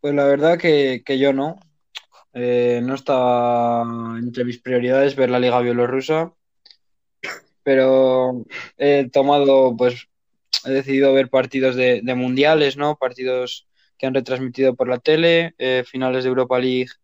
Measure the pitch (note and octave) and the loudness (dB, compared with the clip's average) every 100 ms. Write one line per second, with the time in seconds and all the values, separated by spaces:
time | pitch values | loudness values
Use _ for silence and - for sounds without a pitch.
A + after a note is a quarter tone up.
0 | D3 C#3+ C#3+ C#3+ D#3+ E3+ E3+ D3 C#3 B2+ | -2 0 2 2 2 2 2 2 2 -2
1 | - C3+ C#3 C3+ D3 F3+ _ _ _ - | -4 0 2 0 -4 -8 _ _ _ -20
2 | _ _ _ B2 B2 B2 A#2+ A#2+ B2 C3+ | _ _ _ -8 -2 0 2 0 -2 -6
3 | - C3 B2 B2 A#2+ A#2+ A#2+ A#2 A#2 A#2 | -2 0 2 2 0 0 0 -2 -4 -8
4 | A#2 A#2 A#2+ B2 B2 A#2+ B2+ B2 B2 C3 | -10 -8 -8 -6 -6 -6 -4 -2 0 2
5 | C#3 C3+ B2+ B2 B2 B2 A#2+ A#2+ A#2+ C3 | 2 2 0 2 2 2 0 0 0 -2
6 | C3+ D#3 E3 _ _ _ _ _ _ _ | -2 -2 -4 _ _ _ _ _ _ _
7 | _ _ - - _ _ - C3+ C3 C3 | _ _ -14 -14 _ _ 0 2 4 4
8 | C3 B2+ B2+ B2+ A2 - - _ C#3+ C#3+ | 4 2 0 -4 -10 -16 -18 _ 2 2
9 | B2+ C#3 C3+ D3 C#3 C3+ C3 A#2 B2 B2 | 2 0 2 2 4 4 2 2 -2 -2
10 | - _ _ _ _ - B2+ C3+ C#3 C3+ | -18 _ _ _ _ -8 -4 -4 -2 2
11 | C#3 C3+ B2+ C3 B2 C3+ C3 B2+ B2+ A#2+ | 4 4 2 0 0 -2 -2 0 0 0
12 | A#2+ B2+ B2+ B2+ D3 D#3 C#3+ C#3 D3 D3+ | -2 -4 -2 0 2 4 2 0 -4 -2
13 | B2+ B2+ B2+ B2+ B2+ - _ _ _ _ | -6 -6 -6 -4 -6 -10 _ _ _ _
14 | C3+ C3 B2+ B2+ C3 A#2+ C3+ B2 B2 B2 | -4 -4 -4 -6 -6 0 0 0 -4 -2
15 | - D#3 E3+ E3+ E3 _ B2+ B2+ B2 C3 | 0 2 4 2 0 _ -2 -2 -4 -4
16 | C3 B2+ B2+ B2+ B2+ B2+ B2+ B2+ B2+ - | -2 -2 -2 -2 0 0 0 -2 -6 -12